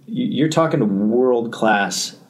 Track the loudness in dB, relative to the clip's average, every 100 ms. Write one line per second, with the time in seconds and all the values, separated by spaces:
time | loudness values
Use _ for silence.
0 | -10 -4 -4 0 0 2 0 0 0 0
1 | 0 2 2 2 -2 -2 0 2 0 -4
2 | -8 -10